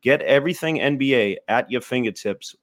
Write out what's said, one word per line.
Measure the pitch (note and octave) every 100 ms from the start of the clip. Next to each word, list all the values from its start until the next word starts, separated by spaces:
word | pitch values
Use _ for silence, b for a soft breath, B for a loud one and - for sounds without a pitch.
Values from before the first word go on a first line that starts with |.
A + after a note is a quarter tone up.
Get | A#2+ D3
everything | - C#3 D3 F3 D#3+ D#3
N | C3 C#3+
B | C3+ C3
A | G#2 F#2 -
at | A2+ B2+
your | B2
fingertips | - B2+ A#2 F#2+ G#2 G2 - -